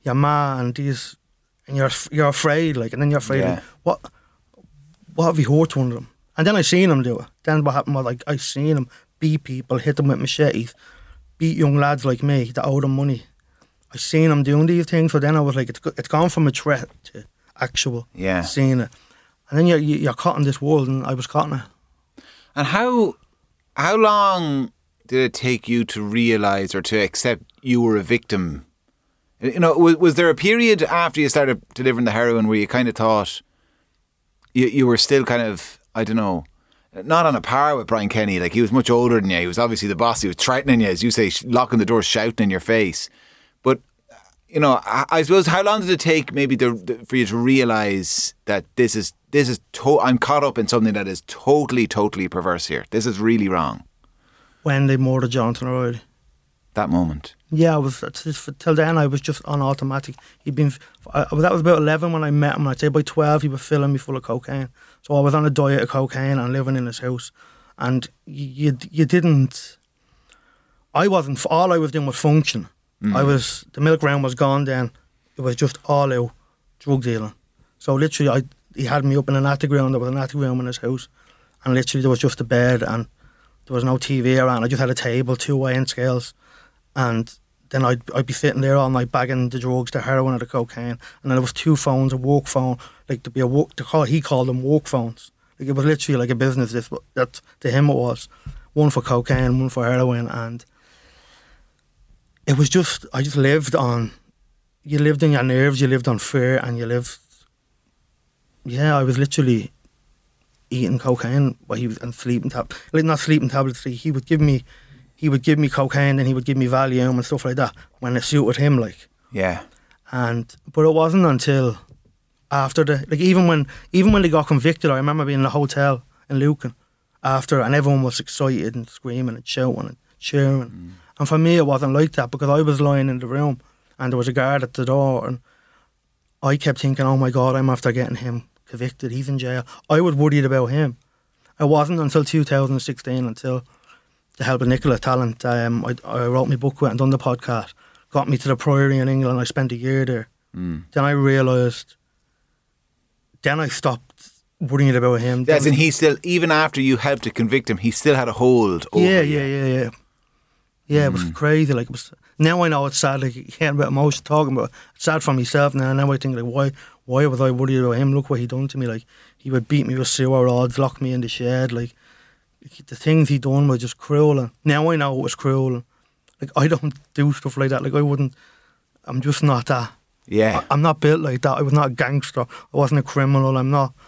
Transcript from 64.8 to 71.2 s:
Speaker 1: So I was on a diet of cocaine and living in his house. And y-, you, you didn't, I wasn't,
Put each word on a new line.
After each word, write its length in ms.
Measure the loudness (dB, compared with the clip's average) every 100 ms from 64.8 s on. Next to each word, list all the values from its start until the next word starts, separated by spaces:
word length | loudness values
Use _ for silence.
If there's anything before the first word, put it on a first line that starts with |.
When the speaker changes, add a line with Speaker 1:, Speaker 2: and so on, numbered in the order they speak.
| _ _
Speaker 1:
So 120 | -2
I 60 | 2
was 140 | 4
on 120 | 4 2
a 40 |
diet 320 | 2 2 2
of 60 | 0
cocaine 500 | -2 -4 -4 -2 -2
and 140 | -2
living 240 | -2 -2 -4
in 100 | -4
his 120 | -6
house. 320 | -6 -6 -10 -20 -20 _ _ -8
And 280 | -2 -2 -4 _ -18
y-, 60 |
you, 440 | -12 -12 -2 -2 -2 -6
you 140 | -2
didn't, 720 | 2 4 4 4 4 -2 -16 -20 _ _ _ _ _ _ _ _ _ _ _
I 140 | 0 2
wasn't, 300 | 2